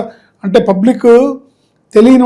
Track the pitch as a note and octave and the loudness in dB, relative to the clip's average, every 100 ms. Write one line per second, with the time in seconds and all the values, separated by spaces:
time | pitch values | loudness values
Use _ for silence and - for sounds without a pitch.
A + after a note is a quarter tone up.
0 | A3+ - _ _ G3 G3+ G3 F#3+ A3 - | -4 -14 _ _ -4 -4 -2 -2 -2 -2
1 | A#3+ A#3 C#4 C4+ _ _ _ _ _ G#3+ | 2 2 0 -8 _ _ _ _ _ 0
2 | A#3 B3+ | 2 4